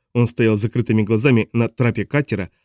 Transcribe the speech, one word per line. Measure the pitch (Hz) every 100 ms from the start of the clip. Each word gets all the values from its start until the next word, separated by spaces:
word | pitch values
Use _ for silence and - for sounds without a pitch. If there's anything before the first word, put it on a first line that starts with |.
| _
Он | 120 117
стоял | - 113 107
с |
закрытыми | 107 123 113 110
глазами | 104 110 135 120 107
на | 117 117
трапе | - 120 110 95
катера, | 147 143 98 87 _